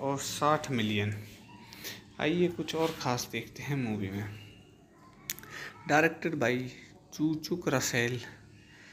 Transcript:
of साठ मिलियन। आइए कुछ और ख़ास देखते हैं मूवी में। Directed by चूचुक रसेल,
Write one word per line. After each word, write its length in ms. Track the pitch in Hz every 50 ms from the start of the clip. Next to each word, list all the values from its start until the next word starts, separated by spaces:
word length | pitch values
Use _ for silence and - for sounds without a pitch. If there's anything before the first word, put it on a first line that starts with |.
| 135 139
of 100 | 139 135 - -
साठ 380 | - - 147 147 156 151 - -
मिलियन। 460 | 135 117 107 107 107 104 101 104 104 - - - - - - - - - - - - - - - - - - - - -
आइए 280 | 139 151 170 175 180 165 170 -
कुछ 160 | 156 - -
और 220 | 160 160 156 - -
ख़ास 280 | - 135 123 120 - -
देखते 300 | - 117 117 117 - -
हैं 140 | 123 127 143 139 123
मूवी 240 | 110 107 104 101 95
में। 180 | 98 101 107 104 - - - - - - - - - - - - - - - - - - - - - - - - - - - - - - - -
Directed 500 | 147 151 156 165 160 - - 170 160 143
by 120 | 120 117 123 127 127 123 - - - - - - - - -
चूचुक 540 | - 151 160 156 156 - - 175 175 - 156
रसेल, 520 | 139 127 - - - 123 120 120 127 120 - - - - - - - - - - - - - -